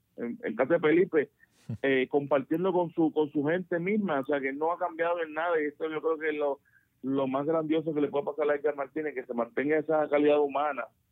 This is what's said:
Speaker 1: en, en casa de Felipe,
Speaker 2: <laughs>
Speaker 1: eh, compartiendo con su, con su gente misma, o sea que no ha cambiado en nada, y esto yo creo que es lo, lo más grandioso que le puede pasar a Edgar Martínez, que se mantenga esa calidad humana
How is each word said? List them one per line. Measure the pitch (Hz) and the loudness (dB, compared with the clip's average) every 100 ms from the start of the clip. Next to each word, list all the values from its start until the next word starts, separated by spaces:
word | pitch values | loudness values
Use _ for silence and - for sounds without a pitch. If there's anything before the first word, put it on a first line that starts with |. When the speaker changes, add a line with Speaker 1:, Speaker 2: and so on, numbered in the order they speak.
| _ - | _ -10
Speaker 1:
en, | 120 - | -8 -6
en | - 110 | -6 -2
casa | 131 170 | 2 2
de | |
Felipe, | 156 170 185 160 127 _ _ _ - | 4 4 4 2 -2 _ _ _ -10
Speaker 2:
<laughs> | 110 | -4
Speaker 1:
eh, | 139 131 127 | 0 2 2
compartiendo | 147 143 143 131 160 190 | 0 2 0 0 0 0
con | 180 170 | 0 0
su, | - 156 | 0 0
con | 156 151 | 2 0
su | 151 143 | 0 0
gente | 180 175 175 | -2 -2 -4
misma, | 180 214 190 143 | 0 0 0 -2
o | 131 | 0
sea | 143 | -2
que | 135 | -2
no | 139 160 | -2 -2
ha | 175 | -2
cambiado | 180 160 170 175 | -4 -2 -2 -2
en | 160 | -4
nada, | 151 175 165 | -4 0 0
y | 147 | 0
esto | - 160 | -4 -6
yo | 156 | -2
creo | 160 156 | -2 -2
que | 156 | -2
es | 151 | -2
lo, | 143 139 _ _ _ _ | -2 -2 _ _ _ _
lo | 127 135 135 | -2 -2 0
más | 135 143 | -2 0
grandioso | 165 156 160 156 | 0 0 0 0
que | 147 | 0
le | 139 | 0
puede | 143 143 | 0 -2
pasar | 151 147 | -2 0
a | 147 | 2
Edgar | 147 143 | 0 -2
Martínez, | 135 156 151 | -6 -6 -6
que | 131 123 | -6 -6
se | |
mantenga | 117 117 - 139 156 | -4 -2 -2 0 0
esa | 151 156 151 | 2 0 2
calidad | 147 147 147 | 4 6 4
humana | 143 135 151 131 117 _ _ | 2 0 -2 -4 -8 _ _